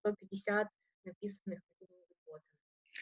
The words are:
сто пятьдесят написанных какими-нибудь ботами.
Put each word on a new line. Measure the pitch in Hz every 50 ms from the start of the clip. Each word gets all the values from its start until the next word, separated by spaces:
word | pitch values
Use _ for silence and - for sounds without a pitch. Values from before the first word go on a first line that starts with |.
сто | - 208 208 -
пятьдесят | 196 - 196 196 - 208 202 208 214 208 _ _ _ _ _ _ _
написанных | 185 185 _ 208 208 202 - _ 190 - 202 _ _ _ _
какими-нибудь | 190 _ 180 180 180 _ _ _ _
ботами. | 160 156 156 _ _ _ _ _ _ _ _ _ - - -